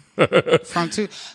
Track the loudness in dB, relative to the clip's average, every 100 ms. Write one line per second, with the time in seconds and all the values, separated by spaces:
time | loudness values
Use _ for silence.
0 | _ -2 2 2 2 0 0 -6 -4 -4
1 | -6 -10 -20